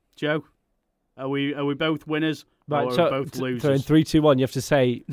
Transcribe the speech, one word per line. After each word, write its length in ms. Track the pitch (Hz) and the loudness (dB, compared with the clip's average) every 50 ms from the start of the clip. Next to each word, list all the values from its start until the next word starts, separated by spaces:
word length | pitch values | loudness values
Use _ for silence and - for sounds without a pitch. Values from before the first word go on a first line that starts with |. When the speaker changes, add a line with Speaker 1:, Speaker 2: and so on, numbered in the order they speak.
| _ _ _ | _ _ _
Speaker 1:
Joe, 280 | - - 147 151 160 - _ _ _ _ _ _ _ _ _ _ _ _ _ _ - | -8 -4 -4 -4 -4 -6 _ _ _ _ _ _ _ _ _ _ _ _ _ _ -12
are 100 | 131 135 | -8 -6
we, 260 | 139 139 139 143 143 | -4 -2 -2 -4 -4
are 100 | 139 143 | -4 -4
we 80 | 143 143 | -4 -2
both 320 | 139 160 160 160 147 - 156 | -2 -2 -2 -2 -4 -4 -6
winners 380 | 156 151 156 160 156 151 - _ _ _ _ - | -4 -2 -2 -2 -4 -4 -10 _ _ _ _ -4
Speaker 2:
Right, 140 | 147 143 131 | -2 -2 -2
Speaker 1:
or 40 | 123 | 0
are 40 | 123 | 0
Speaker 2:
so 80 | 147 170 | 2 2
Speaker 1:
we 40 | 151 | 2
both 200 | 135 135 139 143 | 0 -2 -4 -6
Speaker 2:
th-, 100 | - - | -6 -6
Speaker 1:
losers? 200 | 131 127 127 120 117 | -4 -4 -4 -2 0
Speaker 2:
so 80 | 147 135 | 0 0
in 60 | 139 | 0
three, 240 | 131 - 147 156 156 | 2 4 4 4 4
two, 180 | - - 156 | 4 2 4
one, 160 | 147 151 139 131 | 4 6 4 4
you 60 | 135 | 2
have 80 | 127 | 0
to 100 | - 135 | -2 -6
say 420 | - - 156 143 131 123 123 123 - - | -2 0 2 2 4 2 0 -4 -8 -8